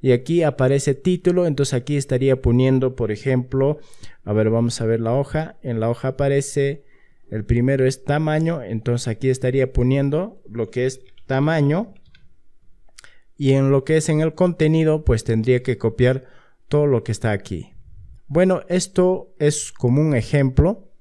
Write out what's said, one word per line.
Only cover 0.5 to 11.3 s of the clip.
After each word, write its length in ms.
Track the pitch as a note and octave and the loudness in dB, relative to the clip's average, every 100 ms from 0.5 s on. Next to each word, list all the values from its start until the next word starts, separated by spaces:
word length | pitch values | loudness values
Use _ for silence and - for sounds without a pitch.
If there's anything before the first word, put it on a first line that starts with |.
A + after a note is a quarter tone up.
| - C3 C#3 C3+ C3+ | 2 0 2 0 -2
título, 520 | - F3+ F3+ F3+ F3 | 0 0 0 2 0
entonces 260 | C#3 C#3 | 0 -2
aquí 240 | B2+ B2 D3 | -2 -2 -4
estaría 440 | C3+ C3 C3+ C3 | -2 0 2 2
poniendo, 540 | C3 A#2+ C3 C3+ C3 B2+ | 2 2 4 2 0 -2
por 160 | A2+ | -6
ejemplo, 680 | G#2 C3+ B2+ B2 C3 C3+ D3 - - - - | -4 -2 -2 -2 -2 0 -2 -8 -16 -16 -14
a 80 | - | -2
ver, 180 | G#2+ A2 | 0 2
vamos 300 | A2+ A#2 - | 2 0 -2
a 60 | A2+ | -2
ver 160 | A2+ | -2
la 120 | A2+ | 0
hoja. 440 | B2+ C#3+ D#3 D#3 - | -2 -2 -4 -6 -10
En 200 | C#3 A#2 | -8 -4
la 80 | A2+ | -4
hoja 200 | A#2+ C3+ | -4 -6
aparece, 760 | C3 C#3+ C#3 C#3 - C#3 D3+ - - - - - | -2 0 0 -2 -2 -4 -4 -14 -20 -20 -20 -12
el 120 | A2 | -10
primero 440 | G#2+ A#2 B2 C3+ C3 | 0 2 2 2 0
es 160 | C3 | -2
tamaño, 580 | - C#3+ D#3 D#3 D#3+ E3 | -4 -2 0 0 0 -4
entonces 460 | A2 A2 A2+ A#2+ B2 | -6 -6 -4 -4 -4
aquí 220 | A2 C3 | -4 -2
estaría 440 | C3 B2+ C3 B2+ | 0 0 0 0
poniendo 680 | C3 B2 C#3 C#3+ D3 G3 - - | 0 2 2 0 -2 -4 -10 -16
lo 220 | A2 A2 | -8 -6
que 160 | - B2+ | -2 -4
es 160 | C3 - - | -4 -18 -20
tamaño. 680 | - | -4